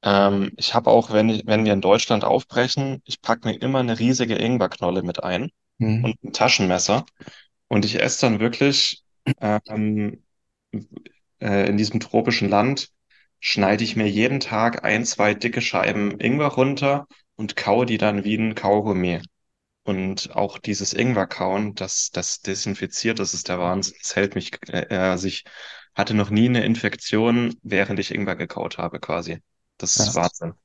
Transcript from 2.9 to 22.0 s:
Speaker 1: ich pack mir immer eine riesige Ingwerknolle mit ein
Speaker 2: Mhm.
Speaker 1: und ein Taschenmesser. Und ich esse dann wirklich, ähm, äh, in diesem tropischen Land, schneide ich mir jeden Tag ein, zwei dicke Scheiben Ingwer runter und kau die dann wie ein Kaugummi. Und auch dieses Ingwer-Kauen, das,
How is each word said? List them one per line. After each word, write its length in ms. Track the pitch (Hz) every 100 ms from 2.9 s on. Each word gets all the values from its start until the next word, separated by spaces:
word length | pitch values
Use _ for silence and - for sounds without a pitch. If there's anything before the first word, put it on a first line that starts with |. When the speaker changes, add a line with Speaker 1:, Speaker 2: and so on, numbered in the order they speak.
| 131 _
Speaker 1:
ich 160 | -
pack 240 | - 117 117
mir 80 |
immer 260 | - 123 135
eine 200 | 120 113
riesige 360 | 117 127 120 113
Ingwerknolle 680 | 113 123 92 - 90 92
mit 200 | 87 87
ein 280 | - 90 156 _ _ _
Speaker 2:
Mhm. 260 | 110 110 117
Speaker 1:
und 180 | 113
ein 100 | -
Taschenmesser. 720 | - 120 - 95 90 - 110 - _ - - - _ _
Und 180 | 110 101
ich 160 | 107
esse 200 | 120 - 131
dann 140 | 107
wirklich, 640 | 113 120 143 139 - - _ _ - 131
ähm, 840 | 107 104 - 110 107 107 104 - _ _ _ _ _ 107 - - - _ _ _
äh, 280 | - 101 98
in 80 | 104
diesem 220 | 107 110
tropischen 500 | - 113 117 117 101
Land, 400 | 101 117 139 - _ _ _ _ _
schneide 440 | - - 98 104
ich 120 | 113 -
mir 120 | 107
jeden 300 | 101 120 139
Tag 440 | - 107 117 117
ein, 220 | - 104 -
zwei 280 | - 104
dicke 280 | 104 120 117
Scheiben 580 | - 92 104 104 101 101
Ingwer 280 | 117 139 147
runter 580 | 131 131 135 139 139 - _ _ _
und 200 | 107 -
kau 300 | - 107 123
die 120 | 107
dann 260 | 107 101
wie 120 | 101 107
ein 180 | 113 107
Kaugummi. 680 | 98 104 107 92 90 85 82 _ _ _ _ _
Und 520 | - 95 95 95 - 101
auch 240 | 101 -
dieses 340 | - 101 98
Ingwer-Kauen, 800 | - 117 113 95 - 92 95 107 101
das, 360 | - -